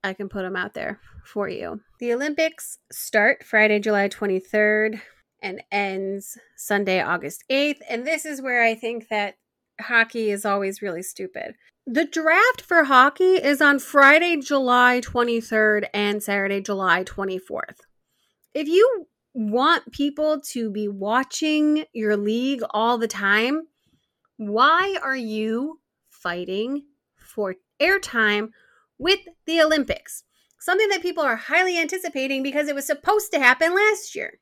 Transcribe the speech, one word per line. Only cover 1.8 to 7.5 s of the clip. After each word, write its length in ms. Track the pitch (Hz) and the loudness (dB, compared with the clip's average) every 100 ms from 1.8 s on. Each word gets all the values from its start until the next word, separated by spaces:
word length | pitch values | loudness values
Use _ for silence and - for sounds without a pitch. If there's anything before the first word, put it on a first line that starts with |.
| _ _ | _ _
The 120 | 240 | -4
Olympics 680 | 240 294 294 320 320 - - _ | -2 -2 -2 -2 -4 -16 -16 _
start 540 | - - 220 214 - | -14 -2 2 2 0
Friday, 340 | - 220 214 208 | 0 2 4 2
July 300 | 208 208 202 | 2 0 0
twenty-third 920 | - 202 185 185 214 208 214 214 214 - _ _ _ | -2 -2 -2 -2 0 2 2 0 -4 -16 _ _ _
and 220 | 196 190 - | -12 -12 -6
ends 680 | 202 202 190 196 196 - - _ - | -4 -4 -4 -6 -6 -10 -20 _ -16
Sunday, 440 | - 202 196 185 | -2 0 2 0
August 440 | - 175 143 - | 0 -4 -6 -12
eighth. 340 | - | -4